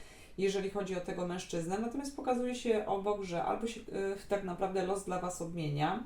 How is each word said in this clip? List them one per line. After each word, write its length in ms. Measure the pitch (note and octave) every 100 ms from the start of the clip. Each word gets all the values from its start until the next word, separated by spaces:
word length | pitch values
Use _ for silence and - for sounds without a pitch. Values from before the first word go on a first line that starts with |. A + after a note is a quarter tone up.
| - - - -
jeżeli 320 | F#3+ G3 F#3+
chodzi 260 | G#3 F#3 F3+
o 40 |
tego 280 | F3+ F3 F3+
mężczyznę. 520 | F3 - E3+ E3 G3
Natomiast 360 | A#3 C4+ C#4 -
pokazuje 400 | B3+ B3 B3 B3
się 300 | A#3+ G#3+ G#3+
obok, 380 | G3 G3+ G3+
że 200 | F#3 E3+
albo 240 | F#3 G3 A#3
się, 140 | A3+
e, 460 | - G3 G3 G3+ -
tak 140 | G3+
naprawdę 420 | F#3+ E3+ F#3+ F#3+ F#3
los 200 | G3 F#3
dla 140 | F#3
Was 220 | F3 -
odmienia, 640 | E3 F3 D3+ C#3+ D#3 G#3+